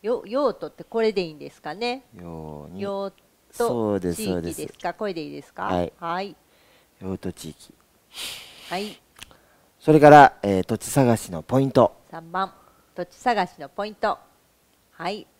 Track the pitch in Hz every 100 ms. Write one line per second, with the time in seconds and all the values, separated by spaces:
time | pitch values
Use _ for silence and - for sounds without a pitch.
0 | 202 247 190 254 277 - 151 - - 226
1 | 220 196 170 151 143 - 151 175 240 262
2 | _ 98 85 82 78 73 73 90 101 98
3 | 98 _ _ _ _ - 233 120 110 98
4 | 90 82 - 87 85 - - - 175 -
5 | 214 165 147 143 - - 185 180 175 _
6 | 170 175 202 - _ _ _ _ _ _
7 | 95 92 92 - 80 - - _ _ _
8 | _ - - - - - - 180 208 -
9 | _ - - - _ _ _ _ - 156
10 | 147 147 139 - 101 95 - 113 - 143
11 | 123 113 - 82 - 131 135 127 113 -
12 | _ 165 165 185 190 - - _ _ -
13 | 175 - 254 214 180 - 143 - 214 214
14 | 214 - - _ _ _ _ _ _ -
15 | 175 208 -